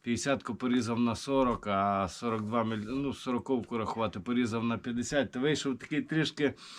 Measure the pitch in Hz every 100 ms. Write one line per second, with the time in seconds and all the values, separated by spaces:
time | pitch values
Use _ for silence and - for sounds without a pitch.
0 | - 117 143 135 - 110 127 123 110 117
1 | 120 110 - 135 127 110 104 98 101 98
2 | 95 - 120 110 107 117 113 110 104 131
3 | 139 117 - 123 - 131 101 117 104 -
4 | 110 107 92 120 123 113 117 113 127 117
5 | 120 147 120 127 139 143 139 127 - 151
6 | 131 160 151 - 143 113 -